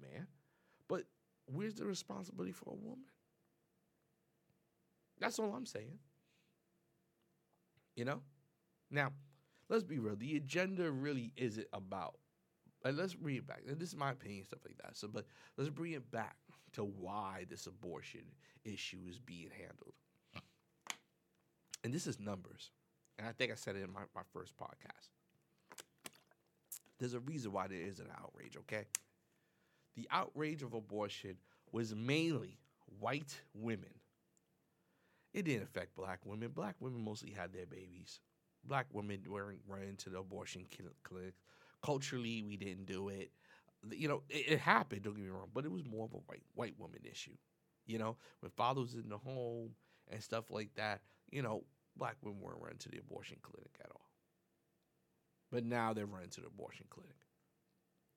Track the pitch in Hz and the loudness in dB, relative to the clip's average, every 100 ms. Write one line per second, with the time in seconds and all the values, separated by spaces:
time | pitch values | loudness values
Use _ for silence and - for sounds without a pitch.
0 | 67 71 185 - _ _ _ _ - 185 | -10 -8 -8 -10 _ _ _ _ -2 -2
1 | - _ _ _ - 135 214 214 208 180 | -2 _ _ _ -6 -2 0 0 0 0
2 | - 196 185 185 180 180 - - 214 254 | -2 -4 -4 -2 -2 -2 -6 -6 -6 -8
3 | 269 - _ _ _ _ _ _ _ _ | -10 -20 _ _ _ _ _ _ _ _
4 | _ _ _ _ _ _ _ _ _ _ | _ _ _ _ _ _ _ _ _ _
5 | _ - 220 233 214 226 247 - 110 196 | _ 2 4 6 2 2 -2 -4 -6 -10
6 | - _ _ _ _ _ _ _ _ _ | -16 _ _ _ _ _ _ _ _ _
7 | _ _ _ _ _ _ _ _ _ - | _ _ _ _ _ _ _ _ _ -2
8 | 120 143 - - _ _ _ _ _ 143 | 0 0 -4 -18 _ _ _ _ _ 4
9 | 135 139 - - _ - - 220 180 147 | 4 2 -10 -20 _ -20 4 4 6 4
10 | 107 101 127 151 139 160 190 190 170 135 | 4 2 4 2 4 4 4 4 4 4
11 | 143 139 117 - 127 107 - 101 95 98 | 4 2 0 2 2 2 -2 -4 -2 -2
12 | 85 - _ _ _ _ - - 131 143 | -2 -4 _ _ _ _ -20 -2 2 4
13 | 185 175 156 131 135 - - 151 175 156 | 2 0 0 0 0 -6 -4 -2 -2 2
14 | 139 127 - 101 95 - - - - - | 2 2 -4 -6 -6 -10 -10 -12 -10 -6
15 | 104 107 101 - - - 143 147 170 151 | -4 -4 -4 -10 -10 -2 0 0 -2 -2
16 | 117 113 107 - - - - - 104 98 | -2 -2 -2 -6 -18 -20 -8 -2 0 0
17 | 90 104 98 95 90 85 85 95 92 73 | 0 0 0 -2 -6 -6 -8 -6 -6 -4
18 | - - - - - - 110 95 - 92 | -6 -10 -14 -18 -20 -12 -8 -4 -4 -4
19 | 90 90 123 87 80 - 87 - - - | -6 -8 -10 -10 -10 -10 -12 -12 -16 -18
20 | _ _ _ - - _ _ _ - - | _ _ _ -12 -12 _ _ _ -6 -6
21 | - _ _ _ _ _ _ - 117 147 | -10 _ _ _ _ _ _ -4 0 2
22 | 160 107 104 95 90 - - - _ _ | 2 0 0 -2 -4 -12 -14 -16 _ _
23 | _ - 110 110 127 110 - 98 95 98 | _ -6 -4 4 4 4 0 0 0 -4
24 | 101 95 - 90 92 - - - - - | -4 -6 -6 -6 -8 -6 -8 -8 -12 -14
25 | - _ _ _ _ _ _ - - _ | -18 _ _ _ _ _ _ -14 -14 _
26 | - - - - _ _ _ - - - | -14 -14 -20 -20 _ _ _ -10 -10 -2
27 | 123 120 127 160 110 95 95 92 90 95 | 0 2 0 0 2 4 2 2 -2 -2
28 | - - 95 - - - - 107 104 - | -8 -8 -10 -10 -10 -8 -2 -2 0 -4
29 | - _ _ _ _ _ _ _ _ - | -4 _ _ _ _ _ _ _ _ -10
30 | - 170 - - 151 147 131 113 101 104 | 2 4 4 0 -2 -2 -2 -4 -2 0
31 | 104 - 101 92 - - - 113 113 107 | 0 -2 -6 -8 -12 -20 -2 2 2 2
32 | 117 151 165 143 92 - - _ - 98 | 4 6 6 4 0 -8 -20 _ -18 0
33 | 110 143 151 - - 104 113 107 - - | 2 2 0 -8 -12 -2 0 0 -2 -14
34 | - _ _ _ _ _ _ _ _ _ | -20 _ _ _ _ _ _ _ _ _
35 | _ _ _ 196 170 120 98 95 87 - | _ _ _ 2 4 4 4 -2 -2 -2
36 | 92 90 101 107 117 135 104 - 127 123 | -2 -2 -4 -2 -2 0 -2 -2 -4 0
37 | 107 107 127 101 90 92 90 85 92 90 | 0 -2 -4 -4 -4 -4 -8 -8 -10 -12
38 | 87 - - _ _ _ - 139 131 107 | -12 -14 -16 _ _ _ 0 2 2 0
39 | 104 98 92 101 101 98 101 98 98 98 | 0 -2 -2 -2 -2 -6 -6 -4 -4 -6
40 | - 92 95 95 95 90 92 - 90 - | -4 -4 -4 -4 -4 -6 -8 -10 -10 -10
41 | - 92 92 92 - - - - - 143 | -10 -8 -8 -10 -18 -20 -20 -2 4 4
42 | 139 127 117 113 104 101 98 92 95 95 | 4 0 2 0 0 -2 -2 -2 -2 0
43 | 98 98 - - - - - _ 107 - | 0 -2 -4 -8 -20 -20 -20 _ -6 0
44 | 151 143 - 151 127 151 165 220 - 98 | 2 2 2 0 6 8 10 10 8 2
45 | 104 104 95 92 95 113 147 185 139 110 | 0 -2 -2 -4 -2 -2 0 -2 -2 -2
46 | 110 - - - - - 113 - 82 82 | -4 -6 -8 -12 -8 -2 -2 -2 -10 -10
47 | - - - - _ _ _ _ - 113 | -10 -8 -8 -12 _ _ _ _ -2 0
48 | 110 120 - - 90 - 117 135 120 120 | 2 -2 -10 -12 -6 6 6 6 2 -2
49 | 113 104 127 131 120 117 113 113 _ - | -4 -4 -2 -2 0 -2 -4 -8 _ -20
50 | - 107 - 113 113 107 104 - 107 98 | -10 -8 0 0 2 -2 -2 2 2 2
51 | - - - 139 120 107 - _ _ - | -2 -20 -4 2 4 2 0 _ _ -2
52 | 123 113 107 101 92 82 82 - - - | -2 0 -4 -4 -4 -6 -6 -8 -8 -8
53 | - - - - - - - - - - | -6 -6 -6 -10 -12 -14 -14 -14 -14 -14
54 | - _ _ _ _ _ _ _ _ _ | -18 _ _ _ _ _ _ _ _ _
55 | _ _ _ _ _ 123 117 120 113 110 | _ _ _ _ _ 2 6 6 6 4
56 | 101 98 87 - - 98 - - - - | 0 -4 -8 -8 -10 -8 -8 -10 -14 -16
57 | - 135 - _ _ _ _ _ _ _ | -16 -20 -20 _ _ _ _ _ _ _
58 | _ | _